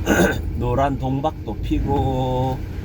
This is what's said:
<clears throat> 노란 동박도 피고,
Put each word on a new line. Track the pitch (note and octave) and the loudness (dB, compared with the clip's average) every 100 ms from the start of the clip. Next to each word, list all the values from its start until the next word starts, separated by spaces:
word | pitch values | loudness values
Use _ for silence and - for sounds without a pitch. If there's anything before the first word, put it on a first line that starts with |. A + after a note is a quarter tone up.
| - - - | 2 4 4
<clears throat> | - - - | 2 -4 -2
노란 | B2 B2 C#3+ C3+ | 0 2 2 0
동박도 | C3 C3+ D3+ - A#2+ G2+ | -2 0 -2 -4 -6 -6
피고, | - D3+ C#3 C#3+ C3+ C3 B2+ B2+ C3 C3 - - | -2 0 2 2 2 0 0 0 0 -2 -6 -6